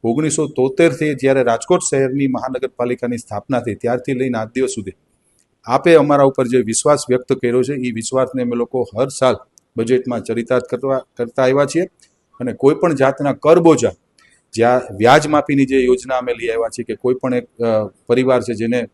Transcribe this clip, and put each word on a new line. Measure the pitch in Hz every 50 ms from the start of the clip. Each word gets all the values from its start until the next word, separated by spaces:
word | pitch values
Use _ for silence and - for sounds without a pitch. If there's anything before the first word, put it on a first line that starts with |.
| -
ઓગણીસો | 113 117 139 156 156 - - 156
તોતેરથી | 143 - - 127 135 135 - 170 165 139 - 156 151 147
જ્યારે | 127 135 135 135 135
રાજકોટ | 127 120 113 117 - - 185 180 - -
શહેરની | - 135 135 131 131 143 139
મહાનગરપાલિકાની | 135 127 120 117 131 131 127 131 127 _ - 120 123 123 120 - 120 123 113
સ્થાપના | - - 107 104 - _ 135 123
થઈ | 120 120 101
ત્યારથી | 95 - 120 123 123 - -
લઈને | 139 123 131 131 120 110
આજ | 110 110 _
દિવસ | 127 131 120
સુધી | - - 98 95 - _ _ _ _ _ _ _ _ _ _ _ _ _ _
આપે | 117 120 139 - - 165
અમારા | 156 139 147 147 139 139
ઉપર | 135 135 - 131
જે | 120 123 127
વિશ્વાસ | 113 107 113 - - 151 147 - - -
વ્યક્ત | 123 127 127 _
કર્યો | 135 - - 120 120 127
છે, | 131 127
એ | 147 135 127 127
વિશ્વાસને | 110 110 110 - 131 131 131 127 - 131
અમે | 123 120 120
લોકો | 117 120 - - 127 120 - 101 107
હર | 131 135
સાલ | - - 131 127 117 - - _ _ _ _ _ _
બજેટમાં | - 113 117 127 123 127 131 123 113 -
ચરિતાર્થ | - 113 117 113 117 127 123 123
કરવા, | - - 120 135 135 135 131 - _ _
કરતા | - 120 117 - -
આવ્યા | 131 127 131 143 143
છીએ. | 139 - 165 185 185 _ _ _ _ _ _ _ _ _ _
અને | 123 127
કોઈ | 110 - - 139 156
પણ | 147 180 175 156
જાતના | 135 135 135 135 - 147 143
કરબોજા, | 135 - - 147 165 175 165 170 156 135 117 104 92 _ _ _ _ _ _ _ _ _ _ _ -
જ્યાં | 107 113 120 123 127 - - 101
વ્યાજ | 95 107 117 135 156 143
માફીની | 147 151 147 143 - 147 139 139
જે | 127 135 135 127
યોજના | 123 127 127 127 127 131 127
અમે | 123 123 120
લઈ | 117 117 117
આવ્યા | 113 113 113 113
છીએ | - - 117
કે | - 110
કોઈ | - - 127 127
પણ | 127 - 131 123
એક, | 123 117 _ _ _
અ, | 120 113 110 107 107 98 _ _ _
પરિવાર | - 120 127 127 131 131 123
છે | 113 - 117
જેને | 113 117 113 120 123 117 -